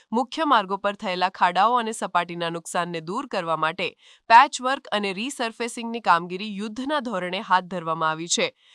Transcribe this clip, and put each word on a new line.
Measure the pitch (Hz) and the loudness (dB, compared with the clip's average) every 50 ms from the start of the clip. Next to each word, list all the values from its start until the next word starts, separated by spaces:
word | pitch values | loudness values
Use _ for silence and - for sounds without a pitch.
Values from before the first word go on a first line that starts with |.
| _ _ | _ _
મુખ્ય | 214 247 254 - - 311 320 | -2 -2 -2 -2 -2 -2 2
માર્ગો | 294 269 220 196 185 196 | 4 4 4 4 0 -2
પર | 190 - 202 202 | -2 -2 -4 -4
થયેલા | - 220 196 180 180 180 180 | -4 -4 -4 0 0 0 -2
ખાડાઓ | - - 190 180 175 185 202 226 247 | 2 2 2 2 4 4 4 4 4
અને | 247 220 220 | 2 0 -2
સપાટીના | 226 - 214 185 - 175 175 180 170 170 170 165 | -4 -6 -4 -2 0 0 0 -2 -4 -4 -4 -4
નુકસાનને | 170 170 - - - 175 170 175 170 165 | -4 -6 -8 -4 -2 -2 -2 -2 -4 -6
દૂર | 156 170 202 254 285 | -6 -6 -6 -6 -6
કરવા | 240 - 196 170 165 160 | -4 -4 -4 -2 -2 0
માટે | 156 160 156 170 - 180 135 - _ _ - - _ _ - | 0 0 -2 -2 -2 -6 -6 -8 _ _ -20 -20 _ _ 8
પેચવર્ક | 226 240 277 - - - 247 262 269 277 - | 10 10 10 8 4 -2 -4 -2 -2 -4 -4
અને | - - 208 208 196 | -4 -2 -2 -2 -2
રીસર્ફેસિંગની | 185 196 233 277 - - 240 226 220 - 233 233 - 254 226 233 226 233 | -2 -4 -6 -6 -6 -4 -6 -6 -4 -6 -6 -6 -6 -8 -8 -8 -8 -2
કામગીરી | - 196 170 165 175 175 180 185 214 214 202 | 2 2 2 2 2 -2 -8 -8 -8 -8 -6
યુદ્ધના | 190 214 226 214 262 254 277 311 294 | -6 -8 -8 -8 -6 -6 -4 -4 -4
ધોરણે | 226 247 214 180 180 180 180 196 | -4 -4 -4 -4 -4 -4 -6 -6
હાથ | 220 - 185 185 180 | -2 0 0 0 0
ધરવામાં | 175 190 175 165 165 160 165 160 156 | -2 -6 -6 -4 -4 -2 0 0 0
આવી | 156 160 170 170 | 0 -2 -4 -4
છે. | - 233 185 151 - _ _ _ | -2 -2 -2 -2 -4 _ _ _